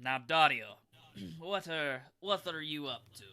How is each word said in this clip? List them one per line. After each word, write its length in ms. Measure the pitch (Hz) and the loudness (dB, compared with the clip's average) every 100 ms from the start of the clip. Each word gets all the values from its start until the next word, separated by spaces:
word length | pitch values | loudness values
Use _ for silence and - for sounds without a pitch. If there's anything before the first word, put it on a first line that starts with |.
Now, 160 | 123 131 | -2 -4
Dario, 600 | 120 160 151 127 107 101 _ - | 2 6 6 6 -4 -14 _ -20
<clears throat> 340 | - 196 190 165 | -20 -14 -12 -10
what 280 | 170 196 170 | -4 -4 -2
are, 340 | 160 147 131 135 _ | -2 -2 -4 -8 _
what 260 | 190 196 180 | -2 -2 0
are 140 | 160 | -6
you 260 | 151 151 143 | -6 -6 -6
up 160 | 117 - - | -8 -12 -20
to? 60 | 101 | -20